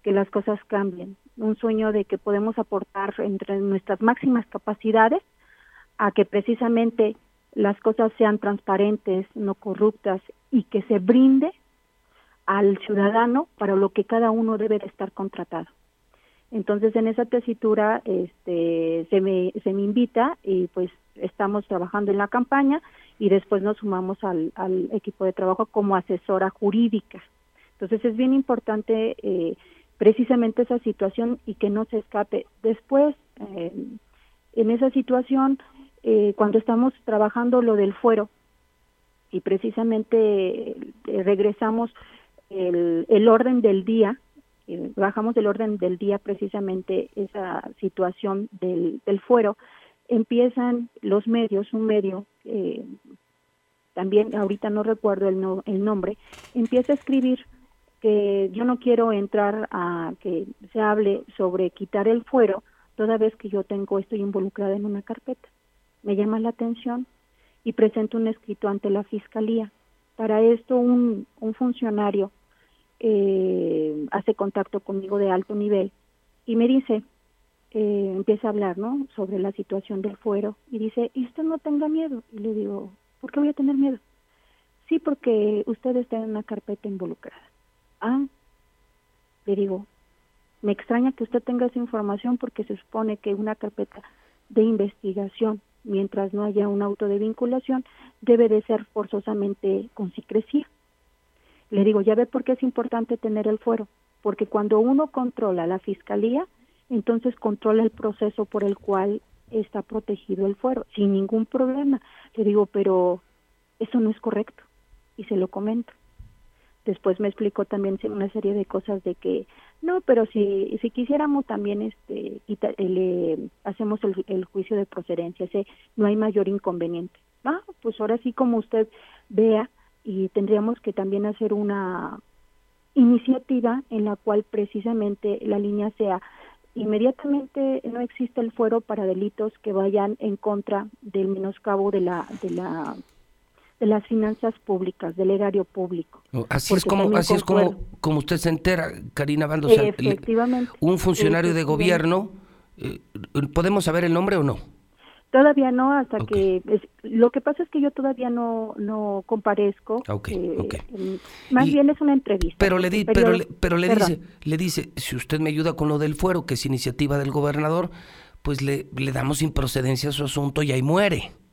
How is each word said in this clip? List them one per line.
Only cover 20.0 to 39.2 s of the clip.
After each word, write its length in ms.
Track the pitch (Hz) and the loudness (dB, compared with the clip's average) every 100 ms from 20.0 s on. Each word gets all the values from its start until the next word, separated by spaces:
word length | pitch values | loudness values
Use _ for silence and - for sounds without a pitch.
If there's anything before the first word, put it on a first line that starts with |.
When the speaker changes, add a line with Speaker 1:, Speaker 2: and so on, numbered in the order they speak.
| 240 233 254 - | 2 2 0 -2
Speaker 1:
y, 240 | 196 185 180 | -2 -2 -2
pues, 220 | - 180 _ _ | -4 -6 _ _
estamos 520 | - 185 - 202 208 - | -12 -12 -4 -2 -2 -4
trabajando 440 | 185 180 208 202 | -6 -4 -4 0
en 60 | 196 | 0
la 120 | 202 | 0
campaña 520 | 240 247 277 277 302 - - - _ | -2 0 2 2 0 -4 -20 -20 _
y 80 | 208 | 2
después 340 | 196 - 202 | 2 2 -2
nos 140 | 202 214 | 0 -4
sumamos 460 | 214 185 180 196 | -4 -4 -4 -4
al, 300 | 196 175 160 | -4 -4 -4
al 320 | - 190 185 - | -4 -4 -2 -2
equipo 320 | 208 - - | -6 -8 -4
de 80 | 190 | -4
trabajo 320 | 185 185 185 | 0 -2 0
como 320 | 180 214 202 190 | -2 -2 0 0
asesora 520 | - 180 - 190 190 | 0 -6 -2 0 0
jurídica. 720 | - 202 214 233 208 _ 185 - _ _ _ _ | 0 0 2 2 0 _ -20 -20 _ _ _ _
Entonces, 320 | _ 185 220 | _ -4 0
es 100 | 233 | 0
bien 180 | 220 262 | 0 2
importante, 840 | 269 269 240 - 214 214 220 226 - | 2 2 -2 -2 -4 -2 -2 -2 -4
eh, 340 | 202 185 165 - _ _ _ _ | -4 -2 -4 -6 _ _ _ _
precisamente 640 | 208 220 233 247 226 220 | 4 4 2 4 2 0
esa 180 | 240 247 | 0 0
situación 600 | 226 - 196 214 233 247 | -2 -2 -2 -2 -4 -4
y 100 | - | -8
que 140 | 196 202 | -4 -2
no 140 | 208 | 0
se 140 | 220 220 | -2 -4
escape. 480 | - 208 208 - - _ | -4 -4 -2 -4 -6 _
Después, 500 | 226 220 _ 277 294 277 _ - 202 190 | -2 -2 _ 4 4 0 _ -18 -12 -8
eh, 160 | 170 - - 214 _ _ _ _ _ | -8 -8 -12 -14 _ _ _ _ _
en 160 | - 220 | 0 2
esa 180 | 233 262 | 4 2
situación, 680 | 269 247 254 247 262 269 269 - - - _ | 2 2 0 2 2 2 0 -6 -20 -20 _
eh, 300 | 226 220 208 196 | 2 4 4 2
cuando 220 | 208 220 | 2 4
estamos 340 | 220 233 262 - | 2 2 2 0
trabajando 580 | - 214 214 240 240 247 | -2 2 2 2 2 4
lo 140 | 233 | 4
del 180 | 208 196 | 4 2
fuero 360 | 196 233 220 214 _ _ _ _ _ _ _ _ _ | 2 2 2 0 _ _ _ _ _ _ _ _ _